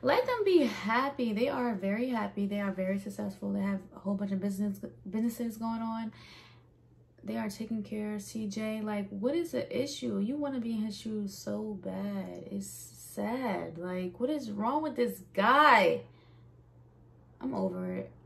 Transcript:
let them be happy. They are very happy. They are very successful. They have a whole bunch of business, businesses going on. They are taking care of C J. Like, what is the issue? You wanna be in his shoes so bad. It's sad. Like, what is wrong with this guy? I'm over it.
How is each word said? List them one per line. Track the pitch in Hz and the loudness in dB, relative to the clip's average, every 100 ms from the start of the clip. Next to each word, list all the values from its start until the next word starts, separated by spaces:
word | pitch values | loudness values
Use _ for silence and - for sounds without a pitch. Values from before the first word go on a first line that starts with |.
let | 247 320 508 | 6 4 4
them | 480 | 2
be | 392 349 | 6 6
happy. | 247 208 196 233 269 277 240 | 6 2 0 2 2 0 0
They | 208 254 | 2 2
are | - 240 | 2 0
very | 202 190 208 254 | 0 0 0 0
happy. | 240 202 202 202 | 0 -2 -2 0
They | 202 | 0
are | 202 | -2
very | 185 185 196 | 0 0 0
successful. | 202 202 208 196 202 | -2 -6 -6 -4 -2
They | 202 | 0
have | 196 196 - | 0 0 -4
a | - | -8
whole | 190 | -4
bunch | 196 202 | -2 0
of | 196 | 0
business, | 202 190 208 196 - - 196 | -2 0 -2 -2 -8 -12 -6
businesses | 214 233 226 233 220 | 0 0 0 -6 -4
going | 226 226 | -4 -2
on. | 226 226 226 - - - - - - _ - - - - | -4 -4 -6 -10 -20 -20 -20 -20 -20 _ -20 -20 -20 -14
They | 196 220 | -6 -4
are | 220 | -4
taking | 202 220 226 | -6 -6 -4
care | 208 214 214 | -4 -6 -4
of | 214 | -6
C | 202 220 214 | -6 -6 -4
J. | 208 214 220 | -4 -4 -4
Like, | 214 208 196 | -4 -4 -4
what | 202 233 | -2 0
is | 330 330 | 0 -2
the | 254 - 226 | -4 -2 -2
issue? | 285 - 247 202 | -2 -4 -2 -2
You | 208 285 | -2 -2
wanna | 285 262 | -2 -2
be | 226 | -2
in | 226 | -2
his | 220 202 | -2 -4
shoes | 220 214 202 - | -6 -4 -4 -6
so | - 208 214 202 | -6 -4 -4 -6
bad. | 190 190 202 202 185 175 - | -6 -4 -4 -4 -6 -10 -8
It's | 202 196 | -8 -8
sad. | - - - - - 208 254 247 175 165 165 | -12 -16 -18 -12 -4 -2 0 0 -2 -4 -6
Like, | 180 185 180 175 | -4 -4 -4 -2
what | 247 | -2
is | 302 233 | 0 -4
wrong | 202 220 294 | -2 0 2
with | 311 240 | 0 0
this | 240 190 - | 0 0 -4
guy? | - 208 277 302 233 175 160 - - - - - - - - - - - - - - | 2 6 10 10 10 8 4 -2 -20 -20 -20 -20 -20 -20 -20 -20 -20 -20 -20 -20 -8
I'm | 262 | -6
over | 226 190 180 185 | -2 -2 -2 -6
it. | 185 196 - | -6 -8 -14